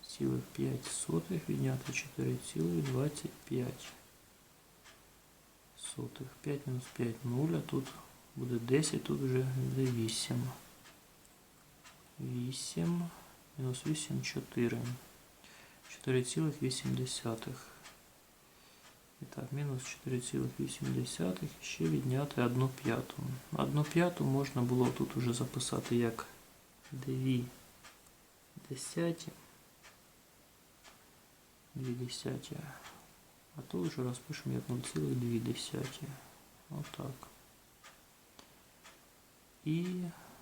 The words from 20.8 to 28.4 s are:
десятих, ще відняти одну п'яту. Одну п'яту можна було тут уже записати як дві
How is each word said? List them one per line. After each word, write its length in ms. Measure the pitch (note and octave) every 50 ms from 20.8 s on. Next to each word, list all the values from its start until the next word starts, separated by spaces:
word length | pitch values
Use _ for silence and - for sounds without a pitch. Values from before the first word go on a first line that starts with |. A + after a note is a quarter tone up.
| C#3 C3 B2+
десятих, 560 | B2+ B2 - - - E3+ F#3 F#3 - D#3+ D3+ - -
ще 220 | - - - - E3
відняти 580 | D#3+ D#3 C#3 C3 C3 B2+ C#3 C#3+ C#3 - -
одну 260 | B2 A#2+ B2 B2 C3 C3
п'яту. 460 | C3 - - B2 A#2 B2+ C3 - - - C3 B2+ B2+ B2+ - -
Одну 320 | - - - C3+ C#3 D3 D3+
п'яту 400 | - - E3 F3 F3 F3 - C#3+
можна 380 | C3+ C3+ C#3 C#3 C3+ - C3+
було 260 | A#2+ B2 B2+ B2+ B2 B2+
тут 280 | B2+ - C#3 - -
уже 160 | C3 B2 A#2+
записати 640 | A#2 B2 C3 B2+ - B2+ B2+ - - - - - A#2+
як 300 | A#2+ A#2+ A2+ A2 - - - - - - - - - - - - - - -
дві 520 | C#3 C3 C3 C3+ C3 C3 C3 C3 C3 B2 A#2+ B2 - - - - - - - - - - - - - - - - - -